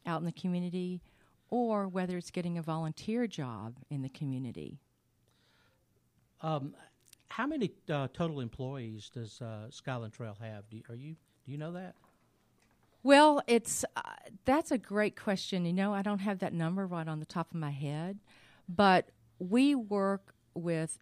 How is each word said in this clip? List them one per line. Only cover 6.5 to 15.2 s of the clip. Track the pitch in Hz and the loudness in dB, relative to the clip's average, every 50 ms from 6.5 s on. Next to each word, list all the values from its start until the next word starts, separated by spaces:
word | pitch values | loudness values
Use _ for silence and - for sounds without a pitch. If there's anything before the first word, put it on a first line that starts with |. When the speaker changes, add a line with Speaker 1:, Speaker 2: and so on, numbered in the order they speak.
| 160 143 131 143 - - - - _ _ _ _ - - _ - | -2 -2 -4 -6 -10 -14 -20 -20 _ _ _ _ -20 -20 _ -10
Speaker 2:
how | - - 240 | -6 -4 -2
many, | 285 320 294 214 139 - - _ - | -2 0 0 -2 -2 -4 -8 _ -4
uh, | 156 143 135 123 - | -2 -2 -2 -2 -2
total | - 170 165 151 139 | -2 -2 -2 -2 -4
employees | 123 113 - - 131 131 139 135 117 113 110 107 101 - - | -6 -6 -6 -6 -8 -6 -6 -6 -8 -8 -10 -12 -14 -12 -10
does, | 123 117 104 - - | -10 -10 -10 -10 -10
uh, | 123 113 110 107 107 110 | -10 -10 -8 -10 -12 -14
Skyland | - - - 147 127 120 117 104 - | -16 -12 -8 -6 -6 -6 -6 -8 -10
Trail | - 120 107 101 101 | -10 -10 -10 -10 -10
have? | 117 110 107 104 101 107 | -12 -12 -12 -12 -14 -16
Do | 113 | -16
you, | 113 - - | -16 -14 -14
are | 117 | -14
you, | 120 139 156 160 - _ _ _ _ _ | -14 -12 -14 -14 -16 _ _ _ _ _
do | 120 139 | -12 -10
you | 147 | -8
know | 151 165 175 | -8 -8 -8
that? | 180 190 180 - _ _ _ _ _ _ _ _ _ _ _ _ _ _ _ _ _ _ _ _ _ - | -10 -12 -14 -16 _ _ _ _ _ _ _ _ _ _ _ _ _ _ _ _ _ _ _ _ _ 6
Speaker 1:
Well, | 262 277 277 302 311 294 285 - | 8 10 12 12 10 8 6 4
it's, | - 233 233 233 - - - - - - | 4 4 4 4 0 -4 -4 -4 -6 -6
uh, | - - - - - - - - 190 - | -8 -10 -10 -12 -16 -18 -20 -20 -4 0
that's | 254 262 311 330 - 294 | 2 2 2 2 2 -2
a | 220 | -2
great | - - 196 208 214 196 - | -2 -2 0 2 2 0 0
question. | - | -2